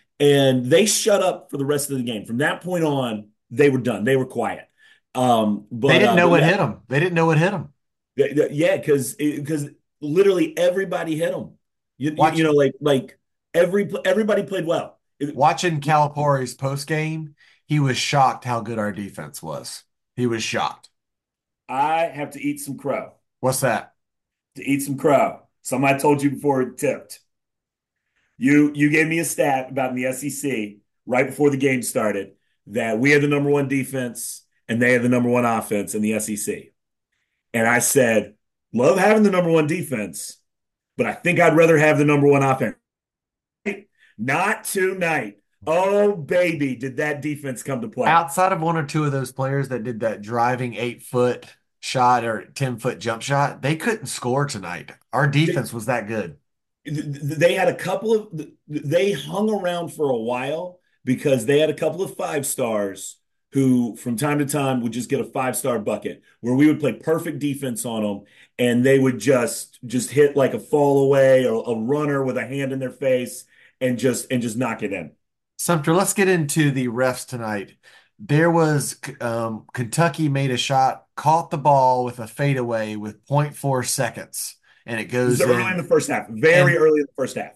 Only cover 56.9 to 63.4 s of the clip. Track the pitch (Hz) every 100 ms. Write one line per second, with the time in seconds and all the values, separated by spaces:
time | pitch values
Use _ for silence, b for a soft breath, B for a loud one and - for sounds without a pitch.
56.9 | 151 151 139 139 151 175 190 175 - 175
57.9 | 190 220 220 208 156 135 _ - 147 143
58.9 | 170 202 156 143 185 214 202 180 175 165
59.9 | - 143 120 113 123 135 156 180 - _
60.9 | _ 123 123 143 131 110 143 156 151 160
61.9 | 165 170 - - 156 135 - 120 107 101
62.9 | 95 - - _ _